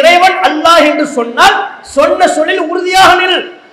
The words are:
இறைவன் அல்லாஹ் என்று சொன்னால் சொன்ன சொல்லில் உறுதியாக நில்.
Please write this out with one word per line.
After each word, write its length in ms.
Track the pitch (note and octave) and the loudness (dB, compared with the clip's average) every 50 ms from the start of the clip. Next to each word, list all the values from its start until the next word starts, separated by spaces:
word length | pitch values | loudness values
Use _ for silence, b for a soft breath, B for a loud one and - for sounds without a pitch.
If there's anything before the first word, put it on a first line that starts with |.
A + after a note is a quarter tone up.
இறைவன் 360 | C#4 E4 F4 F4 F4 F#4 F4+ - - | 2 4 4 4 2 2 0 0 -2
அல்லாஹ் 440 | - D4+ D4+ D4+ E4 E4+ E4+ D4 D4+ | -2 -2 0 0 2 4 4 4 2
என்று 160 | D4 D4+ D4+ | 0 -2 -4
சொன்னால் 640 | - - B3 A#3 A#3 A#3 C#4 E4+ G4 G4+ G4 - - - - | -4 -4 -6 -6 -4 -2 0 0 2 0 0 -4 -8 -10 -16
சொன்ன 480 | - - - C#4 D4 E4 F#4 F#4 F#4 - | -20 -8 -2 0 0 0 2 0 0 0
சொல்லில் 320 | - D4+ D#4 E4+ F#4+ G4 | 0 0 -2 -2 -2 -4
உறுதியாக 540 | F4 D#4 E4+ F#4 F4 F4+ F#4 F#4 F#4+ E4 F4+ | -4 -4 -6 -6 -4 -2 0 2 4 4 2
நில். 460 | F#4 F#4 F#4 F4+ D4 - - - - - - | 2 0 -2 -2 -4 -6 -8 -14 -20 -20 -20